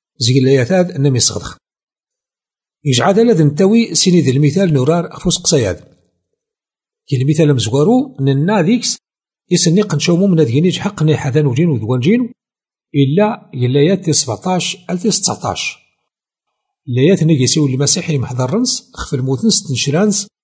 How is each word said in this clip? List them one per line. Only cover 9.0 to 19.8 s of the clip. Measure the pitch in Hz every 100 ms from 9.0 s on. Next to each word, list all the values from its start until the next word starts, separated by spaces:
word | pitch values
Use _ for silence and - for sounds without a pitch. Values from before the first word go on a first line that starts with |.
| _ _ _ _ -
يسني | 180 160 180
قنشومو | 208 143 - 170 202
من | 165
هاد | 135
ينيج | 127 175 -
حق | 202 -
نيحاذان | 156 143 139 139 147
وجين | 120 175
وذوان | 120 107 127
جينو | 143 240 240 - _ _ _ _ _ 143
إلا | 135 165 214 - -
يلايات | 127 123 143 151 190 160
تي |
سبعتاش | 143 - 101 185 180 - - -
أل | 180
تي | 220
ستعتاش. | - - 110 110 - - - _ _ _ _ _ _ _ _ _ _ -
لايات | 123 147 190
نيجي | 156 147 127
سيو | 160 143
المسيح | 131 143 190 170
يمحضر | 143 - 123 127
رنس | 202 254 - -
خف | - -
الموتن | 135 131 135 226
ست | - -
نشرانس | 123